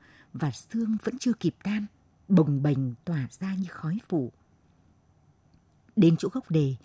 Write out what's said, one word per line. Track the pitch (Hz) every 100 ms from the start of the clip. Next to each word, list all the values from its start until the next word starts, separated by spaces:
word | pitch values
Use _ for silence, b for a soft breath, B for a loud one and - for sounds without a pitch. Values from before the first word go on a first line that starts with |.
| b b b
và | 127 147
sương | - - 226 220 220
vẫn | 214 254
chưa | 247
kịp | 214 165 -
tan, | 196 214 208 _ _ _ -
bồng | 180 151 139
bềnh | 147 135 131
tỏa | 117 - 156 117 -
ra | 190
như | 190 180
khói | - 156 208 -
phủ. | 165 117 - _ _ _ _ _ _ _ _ _ _ _ _ _ _ _ 214
Đến | 165 165
chỗ | -
gốc | 262 -
đề | 156 139 123